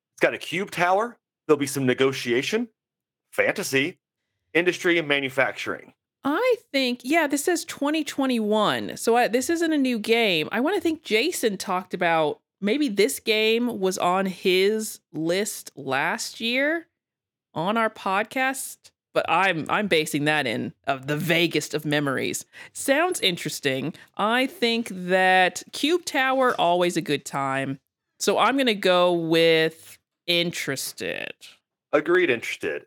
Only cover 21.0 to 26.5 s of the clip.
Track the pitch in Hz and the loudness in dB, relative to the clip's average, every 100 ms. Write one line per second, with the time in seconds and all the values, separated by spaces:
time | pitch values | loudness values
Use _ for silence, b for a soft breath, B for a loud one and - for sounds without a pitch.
21 | 135 147 151 170 170 156 - 156 151 147 | -4 -4 0 2 2 0 -4 -6 -2 0
22 | 143 127 113 - - B B - - 277 | 0 -2 -4 -6 -10 B B -6 0 2
23 | 359 349 190 175 151 - 139 131 147 - | 0 0 -2 -2 -6 -4 -2 -2 -4 -8
24 | B - 208 240 262 - 233 226 226 185 | B -4 0 0 -2 -2 -2 -2 -4 -8
25 | 180 185 185 185 180 - - - 285 349 | 0 4 6 6 4 0 -12 -4 -2 0
26 | - 294 262 262 254 | -2 -2 0 2 2